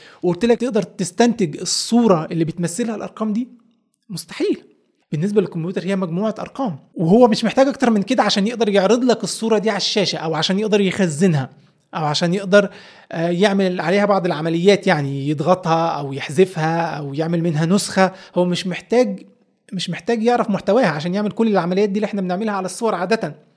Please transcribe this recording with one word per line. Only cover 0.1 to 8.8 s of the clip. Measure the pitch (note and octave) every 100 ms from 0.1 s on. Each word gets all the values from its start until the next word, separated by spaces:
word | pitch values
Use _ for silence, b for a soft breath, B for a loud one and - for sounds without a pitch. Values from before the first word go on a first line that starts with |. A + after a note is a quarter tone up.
| B
وقلت | F3+ F3
لك | A#3 A#3
تقدر | A#3+ G#3
تستنتج | F#3 - F#3 - A#3+ A3 F3+ -
الصورة | F3+ - - A3+ A#3 F3 D#3
اللي | E3+
بتمثلها | D#3+ - E3+ E3+ A#3
الأرقام | G#3+ G3 - A3
دي، | G#3 B3 - _ _ _ _ _
مستحيل. | E3+ - - G4 D4 - _ _ _ _
بالنسبة | D#3 F#3 G#3
للكمبيوتر | F3+ F3 D#3+ G3
هي | F3 G3
مجموعة | F#3 E3+ G#3+ G#3
أرقام، | G#3 - C4 C#3+ -
وهو | - E3 G#3+ A#3+
مش | G#3+
محتاج | A3 - C4+
أكتر | - A#3+
من | G#3+
كده | F#3+ C4
عشان | G#3+ G3+ G3+
يقدر | A#3+ G#3+
يعرض | G3